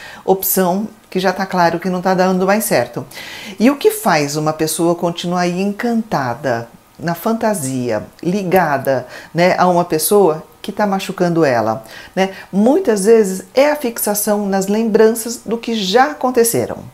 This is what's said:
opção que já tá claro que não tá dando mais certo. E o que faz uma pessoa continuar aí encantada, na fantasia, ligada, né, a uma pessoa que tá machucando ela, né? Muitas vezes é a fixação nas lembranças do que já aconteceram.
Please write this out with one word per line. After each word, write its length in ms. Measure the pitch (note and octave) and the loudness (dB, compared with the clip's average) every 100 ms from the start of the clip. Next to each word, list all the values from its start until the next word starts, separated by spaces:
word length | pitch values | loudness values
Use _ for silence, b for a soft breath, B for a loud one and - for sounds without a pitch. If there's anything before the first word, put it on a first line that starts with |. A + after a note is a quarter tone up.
| B B | B B
opção 640 | - F#3+ - F#3+ F3+ F#3+ A3 - - | -2 -2 0 0 0 0 -4 -12 -8
que 100 | F#3 | -4
já 100 | F#3 | -2
tá 140 | F#3 | -2
claro 340 | F#3+ F#3 E3+ E3+ | -2 2 2 0
que 120 | F#3 | -2
não 100 | F3+ | -2
tá 140 | F#3 | 0
dando 320 | F#3 F#3 F#3 F#3+ | 2 2 2 2
mais 180 | G#3 | 0
certo. 400 | A3 D3+ A#2+ D3+ - B B B G#3+ F#3+ | 0 0 -2 -6 -12 B B B -12 0
E 100 | A3+ | 2
o 60 | C#4+ | 4
que 140 | G#4+ | 0
faz 440 | G#4+ G#3+ D#3+ C#3+ | 2 2 2 0
uma 200 | D3+ D#3 | -2 -2
pessoa 400 | D#3 D#3 - E3+ | 0 -2 0 0
continuar 480 | E3+ E3+ F3 F3 F3+ | 0 -2 -4 -4 -2
aí 180 | F3+ F3 | -2 -2
encantada, 1080 | G3+ G3+ A#3+ A#3 A3 D#3+ B2+ A#2+ C#3+ A#2 A#2 - _ - | -2 -2 -2 -2 -2 -2 -2 -4 -2 -4 -6 -16 _ -8
na 160 | D#3 | -6
fantasia, 880 | E3+ A3 A3+ A#3 G3 C3 C3 A#2+ G#2+ - - | -4 -2 0 0 -2 -4 -4 -2 -4 -6 -8
ligada, 840 | F3 G#3 F#3 F#3 D#3+ C3+ C3 C3 B B B | -4 -2 2 2 2 0 0 -2 B B B
né, 200 | D#3+ F3+ - | 2 2 4
a 100 | F3+ | 2
uma 160 | F3 | 2
pessoa 580 | E3+ D#3 - G#3 F3+ D#3+ - - | 2 0 2 4 4 2 -8 -16
que 100 | - | -10
tá 140 | G3+ G#3 | -4 -2
machucando 580 | F#3+ - - F3 E3 | -2 -4 -2 0 2
ela, 400 | D3 A#2+ A2 A2 B B B F3+ | 2 2 0 -2 B B B -2
né? 140 | F#3+ F#3+ B | -2 -4 B
Muitas 540 | F#3+ A3 E4 F#4+ G#3+ | 2 4 4 2 2
vezes 380 | F#3+ A3+ G3 F#3+ - | 4 4 4 -2 -4
é 160 | B3 C#4+ | 2 2
a 60 | D4 | 0
fixação 680 | A#3+ A3+ G#3+ G#3 A3 G#3 G3+ | -4 -4 -4 -2 -2 -2 0
nas 200 | G3 F#3+ | 0 0
lembranças 760 | G#3+ A3+ A3 A3 A#3 A#3+ B3 | 0 2 6 4 4 -6 -10
do 140 | - A#3 | -8 -6
que 160 | A#3 | -4
já 380 | A3+ F#3 A3 C4+ | -4 2 2 2
aconteceram. 680 | - B3 B3 A#3 B2+ G2+ - - | -2 0 2 2 0 -2 -6 -14